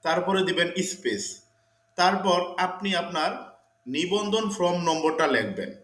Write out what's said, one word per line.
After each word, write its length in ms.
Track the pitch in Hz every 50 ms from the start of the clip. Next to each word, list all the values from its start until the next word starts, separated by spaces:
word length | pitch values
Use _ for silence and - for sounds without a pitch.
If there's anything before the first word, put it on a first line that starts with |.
| _
তারপরে 360 | 160 165 180 175 185 196 190 185 185
দিবেন 200 | 165 165 175 170 - 185 185 -
স্পেস, 320 | - - - 123 107 101 - - - - _ _ _ _ _ _ _ _ _ _ _ -
তারপর 400 | 175 185 196 185 180 196 175 175 175 175 - - 180
আপনি 240 | 185 - - 202 196 190 175 170
আপনার 280 | 170 175 160 156 156 127 120 - - - - _ _ _ _ _
নিবন্ধন 580 | 123 131 147 170 180 190 208 208 208 202 220 220 208 196
ফর্ম 220 | - 180 175 175 175 170 165
নম্বরটা 380 | 160 160 156 160 156 - 160 147 135
লিখবেন 360 | 117 110 101 95 101 90 - - -